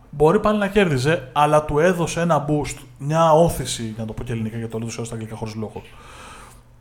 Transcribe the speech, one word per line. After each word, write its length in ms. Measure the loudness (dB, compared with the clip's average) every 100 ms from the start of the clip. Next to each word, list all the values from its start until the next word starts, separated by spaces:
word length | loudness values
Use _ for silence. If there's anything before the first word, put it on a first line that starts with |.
| -10
Μπορεί 300 | 2 4 4
πάλι 180 | 2 0
να 80 | 2
κέρδιζε, 600 | 2 2 2 2 0 -2
αλλά 320 | 2 4 4 2
του 140 | 2
έδωσε 420 | 2 2 -2 -2
ένα 240 | 0 0 0
boost, 260 | -2 -2 -10 -16 -10
μια 360 | -2 2 6
όθηση, 500 | 6 4 0 -6 -8
για 100 | -8 -8
να 80 | -8
το 80 |
πω 100 | -8
και 80 | -8
ελληνικά, 260 | -6 -6 -8
γιατί 140 | -8
το 60 | -8
λέω 80 | -8
τόση 100 | -8
ώρα 80 | -10
στα 80 | -10
αγγλικά 200 | -12 -10
χωρίς 200 | -10 -8
λόγο. 260 | -10 -12 -16 -20 -20 -20 -20 -20 -20 -20 -20 -20